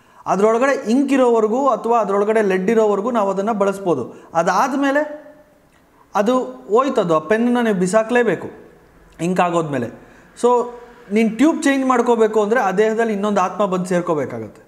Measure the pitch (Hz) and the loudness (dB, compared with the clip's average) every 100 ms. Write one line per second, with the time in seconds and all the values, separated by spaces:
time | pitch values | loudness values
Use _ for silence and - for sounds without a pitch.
0 | _ - - 180 214 233 269 247 196 247 | _ -16 -4 0 2 2 0 0 0 0
1 | 262 269 254 233 214 240 277 214 233 233 | 2 2 4 2 2 0 0 0 0 0
2 | 202 202 208 220 208 190 185 226 220 202 | 2 0 2 2 2 0 2 2 2 0
3 | 214 240 196 190 202 220 196 196 196 147 | -2 -2 -2 -2 -4 -2 -2 -2 -2 -2
4 | 117 - - 170 175 185 262 269 277 277 | -4 -14 -6 -2 0 0 0 0 0 0
5 | 302 - - - - _ _ _ _ _ | -2 -8 -18 -20 -20 _ _ _ _ _
6 | _ 190 208 254 233 - - 214 277 233 | _ -2 0 0 -2 -12 -2 0 0 0
7 | 180 156 156 220 240 240 233 196 180 220 | 0 0 0 0 2 0 0 0 2 0
8 | 220 240 233 165 - - - - _ _ | 2 0 0 -2 -6 -16 -20 -20 _ _
9 | - - 170 185 175 170 160 139 117 - | -20 -6 -4 0 0 0 -2 -4 -6 -10
10 | - - - - 240 247 233 - - - | -20 -20 -20 -2 0 0 -2 -10 -20 -20
11 | - 202 226 214 294 311 285 277 262 247 | -4 0 0 2 2 2 0 0 2 0
12 | 240 226 220 220 208 240 196 185 220 220 | 2 2 2 2 2 0 0 2 0 2
13 | 226 202 208 202 185 185 202 185 180 180 | -2 -2 0 0 0 -2 -2 -2 -2 -2
14 | 170 156 123 120 107 - | 0 -2 -4 -8 -12 -16